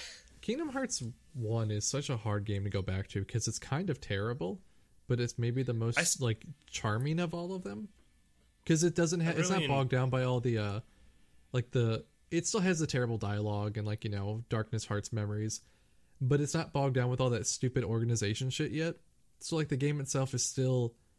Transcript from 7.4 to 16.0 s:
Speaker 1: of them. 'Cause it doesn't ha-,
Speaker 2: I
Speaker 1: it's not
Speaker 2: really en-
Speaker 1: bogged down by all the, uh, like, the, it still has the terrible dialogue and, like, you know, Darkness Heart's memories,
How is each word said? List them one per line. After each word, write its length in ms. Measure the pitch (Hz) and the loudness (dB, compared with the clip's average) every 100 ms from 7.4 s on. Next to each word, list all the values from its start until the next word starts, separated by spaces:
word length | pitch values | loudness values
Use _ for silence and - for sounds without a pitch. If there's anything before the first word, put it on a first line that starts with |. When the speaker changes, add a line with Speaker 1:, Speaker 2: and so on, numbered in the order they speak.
| 175 | -6
Speaker 1:
of 100 | 190 | -6
them. 240 | 190 208 208 - - _ _ _ _ _ | -8 -10 -12 -16 -20 _ _ _ _ _
'Cause 200 | - 160 | 2 4
it 100 | 175 | 4
doesn't 260 | 160 165 175 | 4 2 2
ha-, 100 | 165 | 2
Speaker 2:
I 40 | |
Speaker 1:
it's 140 | 160 175 | 2 2
not 80 | 190 | 4
Speaker 2:
really 80 | |
en- 60 | 143 | 4
Speaker 1:
bogged 200 | 139 131 | 4 4
down 180 | 127 127 | 4 4
by 120 | 131 | 2
all 180 | 127 127 | 2 2
the, 180 | 123 113 | 2 2
uh, 220 | 104 101 - - - - - - _ | 0 -2 -8 -16 -20 -20 -20 -20 _
like, 200 | 123 117 | -2 0
the, 320 | 127 113 110 - _ - | 2 2 2 -4 _ -4
it 160 | 165 165 | -2 0
still 140 | 220 | 2
has 180 | 185 165 | 4 2
the 80 | 151 | 2
terrible 320 | 131 120 113 | 0 0 0
dialogue 580 | 101 104 104 104 104 104 | 0 0 0 0 -2 -2
and, 100 | 104 | -4
like, 180 | 107 | -4
you 60 | 107 | -4
know, 340 | 101 98 110 120 | -4 -4 -6 -2
Darkness 360 | 113 110 110 - | -2 -2 -4 -2
Heart's 260 | 104 101 | -4 -2
memories, 500 | 107 104 104 110 - - - _ - | -2 -2 -2 -4 -6 -12 -20 _ -20